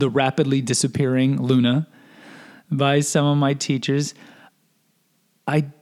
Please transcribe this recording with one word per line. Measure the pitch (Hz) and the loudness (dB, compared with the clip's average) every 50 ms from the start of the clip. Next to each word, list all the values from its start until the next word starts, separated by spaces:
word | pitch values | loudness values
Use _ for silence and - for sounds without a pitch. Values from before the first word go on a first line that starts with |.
the | 139 127 | -2 0
rapidly | 110 139 131 131 - - 147 135 139 135 | 0 0 0 0 0 0 0 0 0 -2
disappearing | 127 127 120 - - 131 - - 139 127 131 131 131 135 139 127 | 0 -2 -2 -2 -2 -2 -2 -2 0 0 2 2 2 0 0 0
Luna | 123 127 131 123 123 120 127 151 160 - - - - - - - - - - - - - - - _ _ | 0 2 2 2 2 2 2 0 -2 -4 -12 -20 -20 -20 -20 -20 -20 -20 -20 -20 -20 -20 -20 -20 _ _
by | 151 135 139 139 143 147 | -2 0 0 2 2 2
some | 143 - - 156 143 | 0 0 0 0 2
of | 147 143 147 | 2 2 2
my | 139 139 139 | 2 0 -2
teachers. | 135 - - 139 127 - - 139 143 143 135 - - - - - - - - _ _ _ _ _ _ _ _ _ _ _ _ _ _ _ _ _ _ _ | -2 -2 -4 -4 -2 -2 -2 -2 -2 -2 -6 -10 -14 -20 -20 -20 -20 -20 -20 _ _ _ _ _ _ _ _ _ _ _ _ _ _ _ _ _ _ _
I | 135 143 160 147 143 - _ | -2 -2 0 -2 -2 -8 _